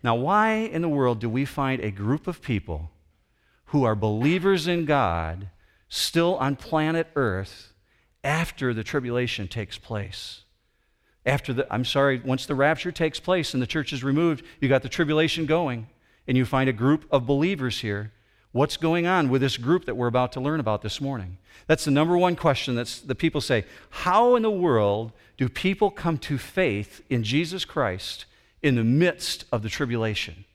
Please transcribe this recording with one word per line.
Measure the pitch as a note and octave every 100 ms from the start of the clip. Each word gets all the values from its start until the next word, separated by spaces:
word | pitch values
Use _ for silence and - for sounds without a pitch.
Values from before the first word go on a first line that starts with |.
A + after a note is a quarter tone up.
Now, | A#2+
why | A#2 C3+ G#3 A3
in | A3 A3 D#3+
the | E3+
world | C#3+ B2+ A#2
do | A#2
we | A#2
find | C#3 - C3+ C3
a | A2
group | G2 G#2 D3 -
of | E3+
people | - G#2+ - D#2 D#2 _ _ _ _ _ _ _ _
who | D3
are | B2 G#2+
believers | G#2+ G#2+ C3 F3 F3+ F#3+ D#3+
in | F3
God | D#3 C#3+ G#2+ E2 D#2+ F2+ G2 _ _ _ _
still | - - E3 E3+ F#3
on | C3+
planet | C#3+ - D#3 D#3 E3 D#3+ -
Earth | B2 F#2 F#2+ - - _ _ _ _ _
after | C3+ D#3 E3 - B2+
the | A2
tribulation | A2 D3 B2 A#2+ B2 - G2
takes | - G2+ -
place? | - A2 F#2+ - - - _ _ _ _ _ _ _ _
After | - C#3 -
the, | B2 C3+
I'm | A2+
sorry, | B2+ C#3+ C#3 C3
once | B2 B2+ -
the |
rapture | C#3 C#3 D#3+ F3+
takes | - D#3+ -
place | - F3+ D3
and | C3
the | B2
church | D#3 C3+
is | C#3
removed, | C3 C#3 E3+ D3+ - -
you | C3+
got | C3
the | B2+
tribulation | - D#3+ D#3 D#3+ -
going, | D3+ D#3 D#3+ A#2+ A2+ _ _ _ -
and | B2+
you |
find | B2 C3+ C3
a |
group | A2 B2 D#3 -
of | C#3+ B2
believers | C#3 E3 G3 B2+ -
here. | A2 G2+ G#2+ _ _ _ _
What's | A#2+ D3 -
going | D#3+ E3+ E3+
on | F#3 C#3+
with | B2+
this | C3 A#2+
group | A#2+ F3+ D3+
that | A#2
we're | A#2+
about | A#2+ B2+
to | -
learn | C3+ D#3
about | A2+ G#2
this | G#2+ -
morning? | C#3 C3 F#2 F#2 _ - -
That's | D#3
the | -
number | C#3 D#3+ F3
one | F3+ E3+
question | E3 C3 - A#2+
that's, | A#2+ -
the | C#3 B2+
people | E3 D3
say, | - A#2+ G2+ - -
"How | - - G3 A#3+ B3
in |
the | A3
world | G3+ F3 A#2 G#2 G#2 A2+ - _ -
do | C3
people | - F#3 G3 G#3
come | - E3+ D#3
to | - C#3
faith | - - F3+ G2+ G2+ - -
in | B2+
Jesus | G#2+ C3+ E3 F#3
Christ | - - A#2+ F#2 - - - _ _ _
in | D3+ B2
the |
midst | A2+ C3+ F3 - - - -
of | A#2+
the | G#2+
tribulation?" | - C3+ A#2 A2 G#2 - F2 F#2+